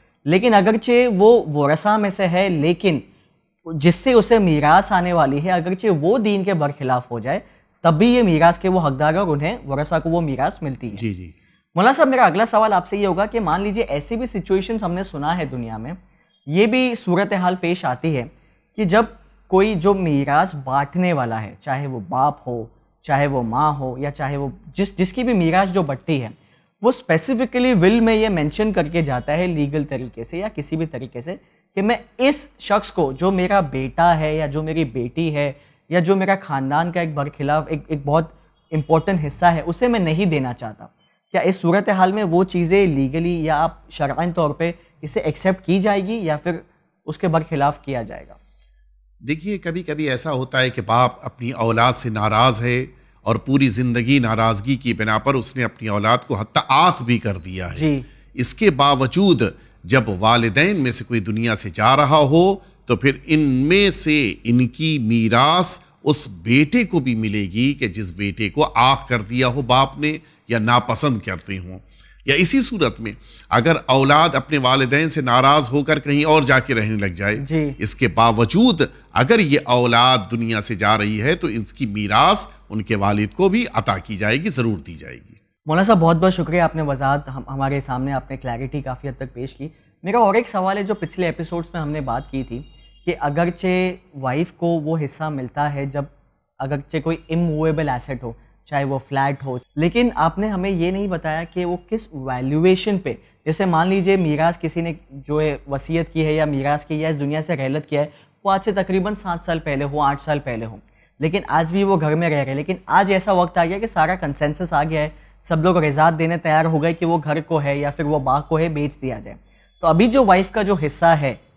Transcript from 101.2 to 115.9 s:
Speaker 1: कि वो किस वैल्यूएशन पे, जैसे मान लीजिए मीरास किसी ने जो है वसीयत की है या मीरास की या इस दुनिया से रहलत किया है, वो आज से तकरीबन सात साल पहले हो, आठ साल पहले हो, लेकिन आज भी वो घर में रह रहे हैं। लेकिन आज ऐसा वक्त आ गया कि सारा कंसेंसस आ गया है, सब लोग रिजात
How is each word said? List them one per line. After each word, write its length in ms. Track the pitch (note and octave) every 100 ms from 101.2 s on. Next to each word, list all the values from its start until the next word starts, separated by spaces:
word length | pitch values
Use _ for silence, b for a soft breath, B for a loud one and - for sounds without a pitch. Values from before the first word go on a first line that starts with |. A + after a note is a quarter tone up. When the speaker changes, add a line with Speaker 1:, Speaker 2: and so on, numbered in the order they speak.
| D#3+ D#3
Speaker 1:
कि 200 | E3+ F3+
वो 120 | F3 F3 -
किस 160 | A3 -
वैल्यूएशन 840 | C#3+ C3 B2+ C3 D3+ F3+ F#3 G#3+ F#3+
पे, 200 | C#3+ - b b D#3
जैसे 200 | D#3+ F#3+
मान 220 | D#3+ F3+
लीजिए 280 | G3 F3+ F#3+
मीरास 400 | D#3+ D3 E3 E3+
किसी 260 | D#3+ E3+
ने 120 | E3 D#3 -
जो 280 | C3+ C#3 D3+
है 180 | D3+ C#3 -
वसीयत 400 | C3+ - E3 D#3+
की 120 | D#3+
है 140 | D#3
या 120 | D#3 D3+
मीरास 380 | C#3 C#3 D3
की 180 | - D3+
या 40 | D#3+
इस 80 | D3
दुनिया 240 | C#3+ D#3
से 140 | D3+
रहलत 320 | D3 C3 D3+ -
किया 100 | C#3+
है, 120 | D3+ b b _
वो 60 | G3
आज 100 | F#3+
से 100 | A3
तकरीबन 420 | G3 F#3+ F#3+ G3+
सात 300 | G#3 F#3 E3+
साल 140 | - E3
पहले 260 | D#3 C#3
हो, 160 | C#3+ D3
आठ 200 | C#3 C#3+
साल 180 | - C#3+
पहले 280 | C3+ A2+ A2+
हो, 120 | G#2+ - _ _ -
लेकिन 240 | D#3 F#3+ -
आज 220 | D#3 E3
भी 120 | G3
वो 120 | G3 F#3
घर 180 | D3+
में 140 | D#3 E3+
रह 80 | D3
रहे 100 | C3+
हैं। 100 | C3+
लेकिन 220 | D3 F3+ -
आज 220 | E3+ G3
ऐसा 220 | F#3+ G#3
वक्त 260 | F3+ F3 F3
आ 60 |
गया 140 | E3+ G3
कि 100 | A3+
सारा 280 | E3+ D#3+ F#3
कंसेंसस 560 | D3 - D3 D3+ F3
आ 120 | C#3+
गया 160 | D#3+ D#3+
है, 120 | D3+ b b b -
सब 160 | D#3+
लोग 140 | F3 F3
रिजात 360 | D3+